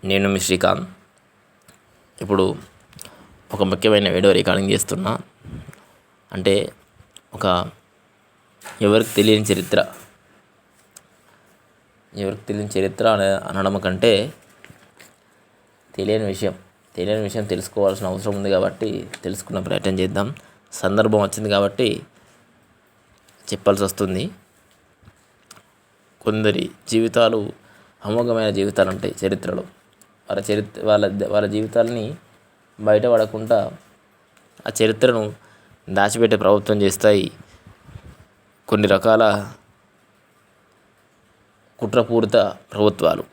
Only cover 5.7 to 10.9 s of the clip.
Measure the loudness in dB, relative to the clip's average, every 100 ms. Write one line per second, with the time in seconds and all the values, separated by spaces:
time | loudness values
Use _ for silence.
5.7 | -20 _ _ _ _ _ -2 2 2 0
6.7 | -10 _ _ _ -20 _ -4 0 0 -2
7.7 | -12 _ _ _ _ _ _ _ _ -20
8.7 | -2 2 4 2 2 4 4 2 -2 0
9.7 | 0 0 -8 -20 _ _ _ _ _ _
10.7 | _ _